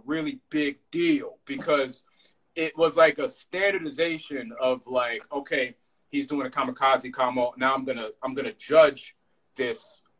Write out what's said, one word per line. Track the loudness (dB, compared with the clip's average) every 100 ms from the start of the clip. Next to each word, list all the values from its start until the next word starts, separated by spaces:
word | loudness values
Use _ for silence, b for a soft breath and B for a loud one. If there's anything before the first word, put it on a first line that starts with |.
| -4
really | -2 -2 -6 _
big | 0 0 -4 _
deal | 0 2 2 -2 -14 -10
because | -6 0 2 0 -6 _ b b b _ -4
it | -4 2
was, | 2 6
like, | 6 4
a | -6
standardization | -8 -10 0 0 0 -4 -2 -2 -2 -6 -10 -8 -2
of, | 0 0 -2
like, | -2 -2 -4 -8
okay, | -8 -4 -2 -4 -8 _ _ _
he's | -6 -2
doing | -4 -2
a |
kamikaze | -2 -4 0 2 2 0
combo. | -2 0 2 -2 0
Now | 0 0
I'm |
gonna, | -2 -6 -8 -8
I'm | -6
gonna | -6 -6
judge | -10 4 6 6 4 -14 _ _ _ _ -4
this, | -4 -4 -10 -16 _